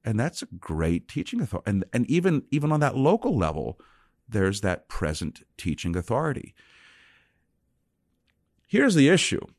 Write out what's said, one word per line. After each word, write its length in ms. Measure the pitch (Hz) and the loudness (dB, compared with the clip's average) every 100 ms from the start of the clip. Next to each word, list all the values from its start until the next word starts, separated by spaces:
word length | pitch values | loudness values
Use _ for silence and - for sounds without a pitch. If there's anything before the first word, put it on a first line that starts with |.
And 160 | - 107 | -2 -2
that's 220 | 139 - | -2 -6
a 60 | - | -14
great 600 | 90 - 80 82 87 - | -16 -8 -2 0 -2 -4
teaching 320 | 143 - 240 | -10 -6 -6
authority. 300 | 156 92 - | -6 -6 -2
And, 160 | 98 - | -2 -2
and 160 | 120 120 | -2 0
even, 340 | 175 185 147 - | 2 2 0 -2
even 220 | 151 147 | -2 0
on 80 | 151 | 0
that 180 | 147 127 | 0 2
local 400 | 139 220 - 143 | 2 2 0 0
level, 420 | 80 80 60 - - _ _ _ - | 0 -2 -8 -10 -18 _ _ _ -6
there's 340 | 107 95 101 | 0 0 0
that 280 | 95 85 _ | -2 -2 _
present 540 | - 78 78 85 - _ | -6 -4 -4 -6 -10 _
teaching 400 | - - 73 87 | -8 -6 -4 -4
authority. 600 | 87 - 117 156 131 - _ _ _ - _ _ _ _ _ _ _ _ _ _ _ _ _ _ _ _ _ _ | -4 -2 -2 -2 -6 -12 _ _ _ -20 _ _ _ _ _ _ _ _ _ _ _ _ _ _ _ _ _ _
Here's 280 | 214 277 | 2 4
the 120 | 170 135 | 6 6
issue. 380 | - - - 50 | 6 2 -4 -8